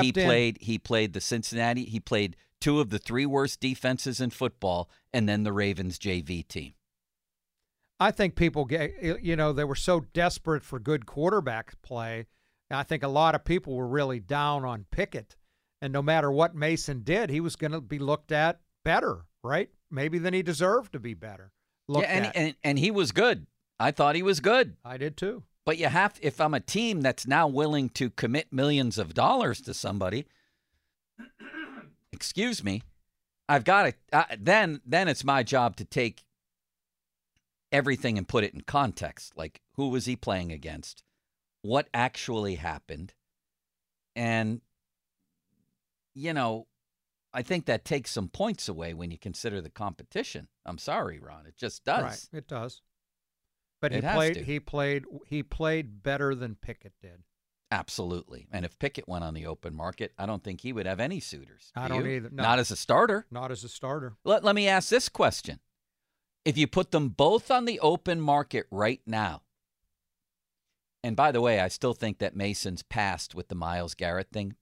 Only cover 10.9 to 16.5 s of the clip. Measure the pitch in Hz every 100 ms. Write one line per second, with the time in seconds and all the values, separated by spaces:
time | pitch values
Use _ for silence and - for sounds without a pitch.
10.9 | 151 110 139 160 208 127 113 - - -
11.9 | 120 113 113 113 _ _ _ _ 139 139
12.9 | 131 139 143 160 151 - 180 147 127 123
13.9 | 147 135 123 92 143 147 143 131 113 95
14.9 | - 196 127 - - _ _ _ _ 139
15.9 | 139 139 160 143 139 170